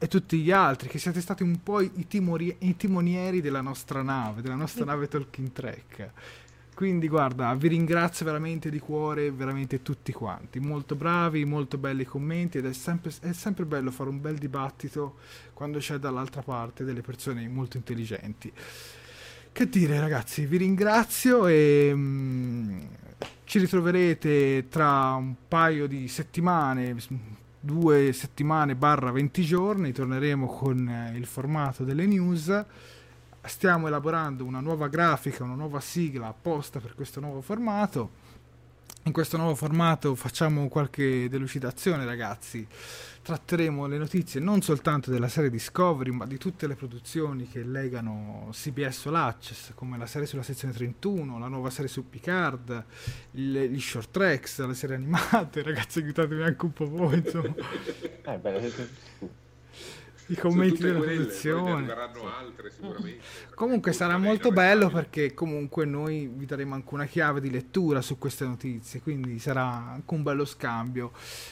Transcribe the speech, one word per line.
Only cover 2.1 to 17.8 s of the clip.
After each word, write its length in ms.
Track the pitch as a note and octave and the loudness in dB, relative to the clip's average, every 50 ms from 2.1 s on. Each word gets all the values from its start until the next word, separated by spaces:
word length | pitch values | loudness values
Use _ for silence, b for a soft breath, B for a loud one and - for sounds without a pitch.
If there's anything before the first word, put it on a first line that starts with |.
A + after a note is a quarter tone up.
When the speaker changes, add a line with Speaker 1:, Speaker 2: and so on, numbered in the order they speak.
| - G#3 F#3 F3 E3 E3 E3+ F3 F#3 - | 0 0 0 2 0 0 -2 -4 -4 0
Speaker 1:
i 160 | F#3+ F#3 F3 | 0 0 2
timonieri 640 | - - G3 F#3+ F3+ F3 F3 F3+ F3+ F3+ F#3 F3+ F#3 | 2 0 0 2 2 2 2 2 0 0 0 0 0
della 200 | D3 D3 C#3 C3+ | 0 0 -2 -2
nostra 420 | B2+ C3+ B2+ - - - D3 C3+ | -2 -4 -6 -8 -8 -6 -4 -2
nave, 400 | C3 C3+ C3+ C3 A2+ G#2+ G#2+ A2 | -2 0 -2 -2 -2 -4 -4 -6
della 140 | A#2 C3 B2+ | -6 -4 -4
nostra 280 | C3+ D#3 D3+ - A#3+ A3+ | -4 -4 -4 -4 -4 -2
nave 220 | D3 D3 D3 C#3+ | -2 -2 -2 -2
Talking 460 | C#3+ - D3 C3+ - - - C3 B2+ | -2 -2 -4 -4 -4 -8 -8 -8 -6
Trek. 580 | - - C3 A#2 G#2 A2 - - - - G2+ - B B B B B B B B B B B B - | -6 -8 -8 -8 -10 -10 -16 -18 -14 -14 -14 -14 B B B B B B B B B B B B -6
Quindi 320 | - F#3+ F#3+ F3+ E3+ D#3+ | -2 0 0 2 2 2
guarda, 480 | D#3 D#3 D#3 C#3+ C3 B2+ B2+ B2+ A#2 B2+ | 2 2 2 2 2 0 0 0 0 0
vi 140 | C3 D3 E3+ | 2 4 4
ringrazio 560 | E3 E3 E3 D#3 E3+ E3+ E3+ E3+ - - E3+ | 4 4 4 4 4 4 4 2 0 -2 -4
veramente 440 | D#3+ D3+ D3+ D#3+ E3 E3 D#3+ D#3 D#3 | -2 -2 -2 -2 -4 -6 -4 -4 -4
di 120 | D3 D3 | -6 -6
cuore, 500 | - - D3+ D3+ D3+ D3+ D3+ D3 D3 D3 | -6 -4 -2 -2 0 0 0 0 0 -2
veramente 520 | C3+ B2+ C3+ C3+ C3+ C#3 C3+ B2+ C#3 C3 | -2 -2 -4 -2 -2 -2 -2 -2 -4 -4
tutti 280 | - - C#3+ - - - | -2 -4 -6 -4 -6 -8
quanti, 460 | - - A2+ G#2 F2+ - - - - C3+ | -6 -6 -6 -6 -6 -8 -12 -10 -6 -6
molto 380 | C#3 D3 D3+ D3 C3+ - D3 | -4 -2 -4 -4 -4 -6 -6
bravi, 480 | C3+ C#3+ E3+ F3 F3 E3+ E3 D#3 D#3 D3 | -2 0 2 2 4 2 2 2 0 0
molto 340 | C#3+ D3 D3+ C#3+ C3 - C#3 | 0 0 -2 -2 -4 -4 -4
belli 240 | C3+ C#3 C3+ C3+ | -2 -2 -2 -2
i 20 | C3 | -4
commenti, 520 | B2+ - C#3+ C#3+ D#3 E3 E3+ F3 E3+ - C#3 | -4 -4 -4 -4 -2 -2 -2 -2 -2 -2 -2
ed 80 | B2+ | -4
è 60 | B2+ | -4
sempre, 400 | B2+ - - F3 E3+ E3+ - E3 D3 - | -6 -6 -4 -4 -4 -2 -4 -6 -10 -6
è 120 | - F3 | -6 -6
sempre 320 | E3+ F3 - A3 F#3+ - F3+ | -6 -4 -4 -4 -2 -2 -2
bello 280 | D3+ D3+ C#3 C3 B2+ | -2 -2 -2 -2 -2
fare 160 | B2+ - C3+ C3+ | -4 -4 -6 -6
un 120 | C#3 C#3 | -4 -4
bel 160 | C#3+ D3+ D#3 D3 | -4 -4 -4 -4
dibattito 800 | C#3+ C#3 C3 C#3 C3 C#3 - - - C3+ - D3 C#3+ C#3 C#3 B B B B B B B | -6 -6 -4 -4 -6 -6 -8 -8 -12 -8 -6 -6 -6 -6 -8 B B B B B B B
quando 260 | B - D3 D3 D3 D3 | B -10 -8 -6 -4 -4
c'è 200 | C#3+ - D3+ C#3 | -4 -4 -6 -4
dall'altra 440 | C#3 C#3 C3 B2+ C3 B2+ - C#3+ | -4 -4 -2 -4 -4 -6 -8 -8
parte 400 | B2 - C3 A#2+ A#2 A#2 - - | -6 -6 -4 -4 -6 -8 -8 -8
delle 200 | C3+ C3 B2+ A#2+ | -6 -4 -4 -6
persone 440 | A2+ - B2 - - C#3+ B2+ A#2 A2+ | -6 -8 -10 -8 -6 -6 -4 -4 -6
molto 300 | A#2 B2+ C3 C3 B2 - | -6 -4 -4 -4 -4 -6
intelligenti. 720 | B2 | -8